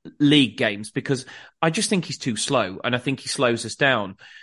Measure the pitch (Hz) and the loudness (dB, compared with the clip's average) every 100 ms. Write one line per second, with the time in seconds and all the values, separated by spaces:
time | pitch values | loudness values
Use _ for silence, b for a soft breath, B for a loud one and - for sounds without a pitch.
0 | - - 143 147 120 117 113 101 107 139 | -16 2 6 6 4 2 -2 -2 -6 -6
1 | - 127 B B B _ 165 185 - 190 | -2 -4 B B B _ 0 0 0 0
2 | - - 135 107 - 131 95 98 120 123 | -2 -6 -4 -4 0 0 -2 -4 -2 -2
3 | 143 135 - - 123 117 113 - 143 120 | -2 -4 -6 0 0 0 -4 0 2 2
4 | 98 98 B B | -2 -10 B B